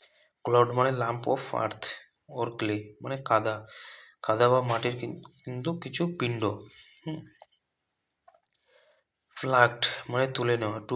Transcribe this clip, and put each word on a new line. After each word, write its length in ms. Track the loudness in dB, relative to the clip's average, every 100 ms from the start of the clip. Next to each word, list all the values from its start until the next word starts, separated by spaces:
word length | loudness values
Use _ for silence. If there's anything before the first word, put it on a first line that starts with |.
| -20 _ _ _
ক্লাউড 260 | 2 6 6
মানে 200 | 4 2
lump 320 | 2 -2 -2
of 360 | -2 -2 -2 -4
earth 260 | -4 -4 -12 -12 -16 _ _ -6
or 220 | -6 -4
clay, 220 | -4 -4 -6 -14
মানে 140 | -8 -8
কাদা, 420 | 2 2 2 -4 -8 -20 -20 -20 -20 _
কাদা 260 | -2 4 6
বা 140 | 4
মাটির 340 | 2 0 0 -4
কিন-, 320 | -8 -10 -16 _
কিন্তু 340 | -12 -8 -6 -6
কিছু 380 | -8 -4 -4 -2
পিণ্ড। 240 | -4 -2
হুম। 840 | -2 -4 -12 -20 -20 -16 -10 -10 -12 _ -20 _ _ _ _ _ _ _ _ _ _ _ _ _ _ _ _ _ _ -8
প্লাকড 440 | 0 6 6 6 -4 -4 -4
মানে 240 | 0 0
তুলে 240 | 0 0 2
নেওয়া, 220 | 0 -6
to 160 | -4